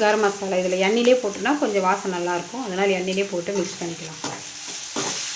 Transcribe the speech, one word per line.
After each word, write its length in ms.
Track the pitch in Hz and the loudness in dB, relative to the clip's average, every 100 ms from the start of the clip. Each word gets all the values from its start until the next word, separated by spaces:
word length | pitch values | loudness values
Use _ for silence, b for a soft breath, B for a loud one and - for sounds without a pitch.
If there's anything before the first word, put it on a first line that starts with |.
கரம் 200 | 214 214 | 4 4
மசாலா 340 | 208 196 196 185 | 2 0 0 0
இதில் 220 | 185 185 190 | 2 2 4
எண்ணெயிலே 260 | 226 240 254 | 4 6 4
போட்டோம்னா 300 | 208 190 214 294 | 2 -2 0 2
கொஞ்சம் 240 | 262 202 185 | 2 2 2
வாசம் 280 | 196 196 180 | 2 0 -2
நல்லாயிருக்கும், 500 | 175 175 170 247 240 | -2 -2 -4 -8 -6
அதனால 220 | 185 202 185 | 0 2 2
எண்ணெயிலே 260 | 185 190 196 | 0 0 0
போட்டு 240 | 175 175 202 | -2 -2 -2
மிக்ஸ் 200 | 175 - | -2 -4
பண்ணிக்கலாம். 400 | 170 165 160 156 - - - - - - - - - - - | -8 -6 -10 -10 -10 -8 -12 -12 -10 -10 -8 -4 -4 -4 -6